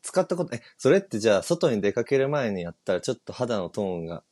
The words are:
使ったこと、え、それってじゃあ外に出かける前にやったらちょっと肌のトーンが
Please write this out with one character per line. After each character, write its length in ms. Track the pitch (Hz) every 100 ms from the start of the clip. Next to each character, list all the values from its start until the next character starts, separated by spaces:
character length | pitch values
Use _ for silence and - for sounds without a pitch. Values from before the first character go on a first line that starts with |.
使 180 | - 185
っ 60 | 180
た 80 | 175
こ 100 | 170
と、 80 |
え、 80 | 120 - -
そ 140 | 131
れ 80 | 190
っ 20 |
て 160 | 196 110
じ 140 | 110
ゃ 60 | 98
あ 60 |
外 280 | - 170 165
に 100 | 110
出 120 | 101
か 100 | 120
け 160 | 117 139
る 100 | 135
前 220 | 147 120
に 100 | 95
や 80 | 85
っ 60 | - -
た 80 |
ら 80 | 90
ち 80 | -
ょ 60 | 120
っ 20 |
と 160 | -
肌 240 | 107 123 110
の 120 | 87
ト 120 | -
ー 40 | 101
ン 200 | 87 82
が 160 | 82 _